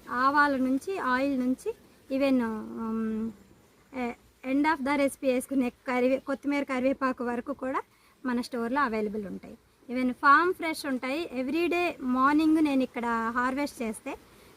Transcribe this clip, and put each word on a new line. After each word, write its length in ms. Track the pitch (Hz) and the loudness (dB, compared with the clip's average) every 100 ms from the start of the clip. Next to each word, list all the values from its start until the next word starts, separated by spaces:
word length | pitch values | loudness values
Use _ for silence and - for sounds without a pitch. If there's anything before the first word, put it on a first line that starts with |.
| - | -6
ఆవాల 480 | 247 269 294 294 269 | -2 2 4 4 2
నుంచి, 400 | 254 269 - 381 | 0 -2 -2 -4
ఆయిల్ 420 | 254 254 277 269 | -2 0 0 0
నుంచి, 360 | 254 262 415 480 - _ - | -2 -2 -4 -10 -12 _ -6
even, 340 | 269 277 262 | 0 2 2
ఉమ్, 880 | 226 220 220 233 226 220 220 220 226 208 - _ _ _ _ 269 | 0 -4 -8 -8 -6 -4 -4 -4 -6 -10 -20 _ _ _ _ -8
ఏ, 120 | 247 - _ _ 254 | -8 -8 _ _ -4
end 120 | 269 | 0
of 140 | 294 320 | 2 0
the 180 | 262 285 | 0 2
recipe 320 | 277 - 269 | 0 0 0
వేసుకునే 420 | 254 - 277 247 | 0 0 0 -2
కరివే-, 540 | - - 254 254 269 | -4 -4 0 2 2
కొత్తిమీర, 400 | - 269 269 285 | -2 -4 -2 -2
కరివేపాకు 600 | 277 262 254 269 262 254 | -2 0 0 0 -2 -2
వరకు 300 | 240 240 247 | -4 -4 -6
కూడా 280 | 269 262 302 - _ _ _ 262 | -6 -4 -4 -6 _ _ _ -4
మన 160 | 240 | -4
స్టోర్లో 400 | 240 240 233 269 | -4 -4 -4 0
అవైలబుల్ 440 | 269 220 214 208 196 | 0 -2 -4 -6 -8
ఉంటాయి. 320 | 190 - 226 _ _ - | -12 -14 -20 _ _ -8
Even 220 | 247 254 | -4 -2
ఫామ్ 420 | 247 294 285 349 | 2 6 8 6
ఫ్రెష్ 320 | 370 330 320 302 | 0 -4 -4 -4
ఉంటాయి. 440 | 254 262 285 339 247 | -4 -2 -4 -4 -4
Everyday 520 | 262 302 339 339 349 - | -2 0 0 0 -2 -2
మార్నింగ్ 540 | 254 254 262 294 320 311 | -2 4 6 6 6 6
నేను 280 | 302 269 | 4 2
ఇక్కడ 220 | 254 - 240 233 226 240 | 0 -2 -2 -2 -2 -2
హార్వెస్ట్ 460 | 247 262 285 - | -2 0 -4 -4
చేస్తే 360 | 226 220 - 320 - - - | -8 -8 -10 -14 -16 -20 -20